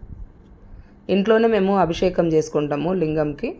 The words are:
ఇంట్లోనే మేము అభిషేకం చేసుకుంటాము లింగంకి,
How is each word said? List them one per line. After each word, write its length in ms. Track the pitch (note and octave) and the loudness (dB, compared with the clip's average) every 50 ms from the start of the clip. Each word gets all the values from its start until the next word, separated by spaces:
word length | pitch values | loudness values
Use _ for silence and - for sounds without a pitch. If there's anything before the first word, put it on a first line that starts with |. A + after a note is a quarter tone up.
| - - - - - - - - - - - - - - - - - - - - - - | -20 -18 -16 -16 -18 -18 -20 -20 -20 -20 -20 -20 -20 -20 -20 -20 -20 -20 -20 -14 -4 -2
ఇంట్లోనే 380 | - G3+ F#3+ A3 A3 A3 A3+ | 0 2 4 4 4 4 4
మేము 300 | A3+ A3 G3 F#3+ G3 G3+ | 4 2 2 2 2 2
అభిషేకం 540 | F#3+ E3+ E3 E3+ - F#3+ F3+ F3+ F3 E3+ E3 | 2 2 0 0 0 0 0 2 0 0 2
చేసుకుంటాము 640 | D#3+ D#3 D#3 - - D3+ D3+ C#3+ D3 D3 D3+ F3 F#3+ | 2 0 0 0 -2 -2 -2 -2 -2 -2 -2 -2 0
లింగంకి, 560 | F#3 D#3+ D#3 D3+ D#3 D3 D3 C#3 - A3+ D4 F#4 | 0 0 0 0 -2 -2 -2 -4 -6 -8 -8 -8